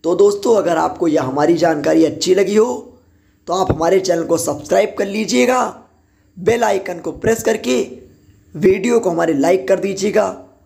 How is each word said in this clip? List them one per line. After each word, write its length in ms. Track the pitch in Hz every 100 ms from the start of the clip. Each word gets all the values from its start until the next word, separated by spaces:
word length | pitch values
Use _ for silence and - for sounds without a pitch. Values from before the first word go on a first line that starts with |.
तो 100 | 165
दोस्तों, 420 | - 202 202 - 214
अगर 200 | 180 160
आपको 320 | 165 - 170
यह 140 | 156
हमारी 340 | 131 139 151 170
जानकारी 480 | 165 151 143 160
अच्छी 300 | 156 - 175
लगी 220 | 185 190 208
हो, 180 | 240 240 - - _ _ _ _ -
तो 40 |
आप 200 | 180 185
हमारे 280 | 156 165 190
चैनल 240 | 180 170
को 120 | 165 165
सब्सक्राइब 580 | - 143 - 185 208 -
कर 80 | 202
लीजिएगा, 840 | 202 214 247 247 254 214 - _ _ _ _ _ -
बेल 280 | 165 240
आइकन 340 | 220 196 190 175
को 140 | -
प्रेस 300 | - 220 226
करके 380 | - 220 247 254 - - - _ _ _ _
वीडियो 440 | 151 180 190 214 233
को 100 | 208
हमारे 240 | 165 165
लाइक 320 | 143 156 185 -
कर 120 | 190
दीजिएगा 440 | 196 190 202 208 196 185 - _